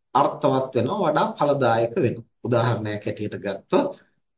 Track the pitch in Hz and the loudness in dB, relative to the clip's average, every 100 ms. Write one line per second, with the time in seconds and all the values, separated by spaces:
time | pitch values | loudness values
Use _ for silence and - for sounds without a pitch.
0 | _ 131 151 - 139 131 - 123 113 202 | _ 2 2 2 2 2 0 -2 0 0
1 | 160 156 214 - 143 139 120 113 113 190 | 0 2 0 0 0 2 2 2 0 0
2 | 123 - - _ 117 120 120 110 107 104 | 0 -2 -12 _ 0 2 2 0 -4 -6
3 | 107 - 104 98 98 95 - 277 254 - | -6 -6 -8 -6 -8 -8 0 0 0 -6
4 | _ _ _ | _ _ _